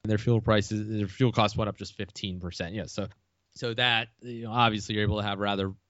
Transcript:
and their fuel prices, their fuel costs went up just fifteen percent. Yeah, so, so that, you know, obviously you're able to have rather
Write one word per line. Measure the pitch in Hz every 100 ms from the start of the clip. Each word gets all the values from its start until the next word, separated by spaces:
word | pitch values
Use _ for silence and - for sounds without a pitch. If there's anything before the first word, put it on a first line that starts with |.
and | 107
their | 107
fuel | - 117
prices, | 110 107 101 107 107
their | 107 98
fuel | - 127
costs | 107 104
went | - 104
up | 98
just | 95
fifteen | - 98 - 101 90
percent. | 90 - 85
Yeah, | 104 -
so, | - 98 - _ _ _
so | - 123
that, | 113 123 113 117 _
you | 123 117
know, | 113
obviously | 120 117 107 101
you're | 107
able | 104 104
to |
have | 101 98
rather | 101 98 95 95